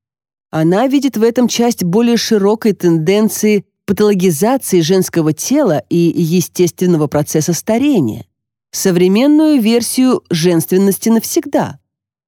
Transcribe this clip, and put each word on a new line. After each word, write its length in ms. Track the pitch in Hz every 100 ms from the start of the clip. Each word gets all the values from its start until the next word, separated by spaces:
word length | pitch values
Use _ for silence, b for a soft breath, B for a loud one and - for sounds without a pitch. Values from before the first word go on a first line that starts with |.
| _ _ _ _ -
Она 380 | 160 160 185 262
видит 300 | 277 262 220
в 60 |
этом 240 | 226 233 240
часть 360 | - 240 -
более 320 | 180 202 233 233
широкой 580 | - 214 196 208 220
тенденции 920 | - 175 165 156 208 220 - 214 208 - _ -
патологизации 960 | 196 208 196 185 147 214 262 - 180
женского 520 | 156 190 180 170 156
тела 500 | 151 - 277 247 143 -
и 80 | 170
естественного 1120 | 170 - 165 185 - - 175 - 180 165 147
процесса 460 | 147 147 156 156
старения, 720 | 165 - 226 294 240 117 107 - _ _ _ _
современную 920 | - 190 175 180 202 285 302 311 294
версию 600 | 214 233 226 - 254 - -
женственности 800 | 170 175 165 165 185 196 190 220
навсегда. 680 | 226 - 339 294 277 131 - _ _ _ _